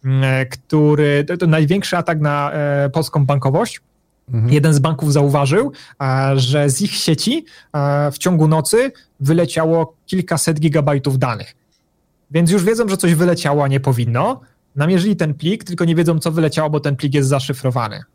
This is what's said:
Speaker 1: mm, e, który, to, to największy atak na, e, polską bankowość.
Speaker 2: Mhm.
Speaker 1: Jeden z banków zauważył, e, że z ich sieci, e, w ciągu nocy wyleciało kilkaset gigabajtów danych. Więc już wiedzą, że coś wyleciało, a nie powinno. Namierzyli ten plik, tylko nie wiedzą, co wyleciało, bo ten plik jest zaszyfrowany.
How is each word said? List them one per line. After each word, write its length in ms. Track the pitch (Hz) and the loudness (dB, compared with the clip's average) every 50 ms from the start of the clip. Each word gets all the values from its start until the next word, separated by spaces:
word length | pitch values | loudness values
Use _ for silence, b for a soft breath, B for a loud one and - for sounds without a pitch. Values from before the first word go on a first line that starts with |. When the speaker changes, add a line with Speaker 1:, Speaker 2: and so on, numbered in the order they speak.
| - | 0
Speaker 1:
mm, 180 | 131 135 135 135 | 0 0 2 2
e, 220 | 131 131 131 131 | 2 2 0 -2
który, 800 | 131 - - _ _ - 151 151 147 151 143 151 147 143 143 147 | -4 -8 -18 _ _ 2 2 4 4 4 4 2 2 2 0 0
to, 100 | 147 175 | -2 -4
to 100 | 175 180 | 0 2
największy 500 | 165 156 160 156 143 185 202 190 - 190 | 2 4 4 2 2 0 0 0 -2 -4
atak 240 | 175 165 - 170 156 | -2 -2 -2 -2 0
na, 300 | 151 147 147 143 143 143 | 0 0 0 0 -2 -2
e, 380 | 147 156 147 143 143 143 143 143 | -4 -4 -2 -2 0 0 -2 0
polską 360 | 127 165 156 - - 160 139 | -2 -2 -4 -2 0 0 0
bankowość. 560 | 131 143 139 127 135 135 170 240 - - - _ _ _ _ _ _ _ _ _ - 123 | 2 0 0 0 0 0 0 -2 -2 -6 -16 _ _ _ _ _ _ _ _ _ -6 -2
Speaker 2:
Mhm. 200 | 113 110 120 135 | -2 2 2 2
Speaker 1:
Jeden 200 | 151 143 160 151 | 4 4 4 2
z 60 | 143 | 2
banków 340 | 131 160 160 131 160 151 143 | 2 0 -2 -2 -2 0 2
zauważył, 580 | 151 143 143 139 147 143 131 151 202 262 285 B B B B B _ | 2 2 2 2 0 0 2 2 0 0 -2 B B B B B _
e, 300 | 139 131 131 135 135 135 139 | -4 -2 0 0 0 2 2
że 340 | 135 131 123 139 147 143 143 | 0 0 0 0 2 2 0
z 120 | 135 - | 0 -2
ich 120 | 202 202 - | -4 -4 -4
sieci, 520 | - - - 160 156 - 220 269 330 311 B B B B B - | -4 0 0 0 0 0 -2 -4 -4 -6 B B B B B -4
e, 380 | 147 143 143 143 143 147 147 | -2 -2 0 0 0 -2 -2
w 60 | 135 | -4
ciągu 300 | - - 180 180 160 156 | -4 -2 0 2 2 2
nocy 440 | 151 160 160 151 - - 226 254 269 b b b b _ _ | 2 2 0 0 0 0 0 0 0 b b b b _ _
wyleciało 760 | 139 139 160 170 170 165 - 160 160 160 165 165 160 160 _ _ _ | -2 0 2 2 0 0 -2 -2 0 0 2 0 0 -2 _ _ _
kilkaset 540 | - - 190 180 - 170 143 - - 160 151 | -6 -4 -4 -2 -2 -2 -2 0 -2 -2 0
gigabajtów 600 | 156 160 143 160 139 147 147 139 135 147 135 131 | 0 2 2 2 2 2 0 0 -2 -2 -2 0
danych. 360 | 135 127 113 104 - - _ _ _ _ _ _ _ _ _ _ _ _ _ _ _ _ | -2 -2 -4 -6 -10 -16 _ _ _ _ _ _ _ _ _ _ _ _ _ _ _ _
Więc 200 | 143 165 170 160 | 0 0 2 2
już 120 | 190 208 170 | 2 2 2
wiedzą, 260 | 208 226 226 233 202 | 0 0 0 0 -2
że 80 | 190 | -2
coś 180 | 180 - 175 170 | 0 2 2 2
wyleciało, 480 | 151 180 175 170 170 - 147 143 147 143 | 4 2 2 0 0 0 -2 0 0 0
a 40 | |
nie 120 | 139 135 135 | 0 0 0
powinno. 640 | 135 135 131 117 120 113 117 123 160 226 269 b b b b b _ _ _ | 0 0 0 0 0 -2 -2 -2 -2 -2 -4 b b b b b _ _ _
Namierzyli 400 | 143 147 165 190 180 175 214 202 | -2 0 2 2 2 2 0 0
ten 180 | - 175 151 139 | 0 -2 -4 -2
plik, 300 | - 147 165 208 220 - | -4 -4 -4 -4 -4 -6
tylko 220 | - 175 170 175 | -10 -4 -2 0
nie 100 | 165 165 | 0 2
wiedzą, 240 | 165 170 170 165 160 | 2 2 2 0 0
co 120 | - 170 | -2 -2
wyleciało, 380 | 156 170 160 151 - 156 156 151 | 0 0 0 0 0 -2 -2 -2
bo 100 | 151 151 | -2 -2
ten 160 | 147 147 139 | -2 -2 -4
plik 180 | - - 143 131 | -2 -4 -2 0
jest 160 | 147 135 131 | 0 2 2
zaszyfrowany. 720 | 143 135 135 - 139 - - 131 117 123 117 107 104 101 - _ | 0 -2 -2 -6 -8 -4 -4 -4 -2 -2 -4 -6 -8 -12 -18 _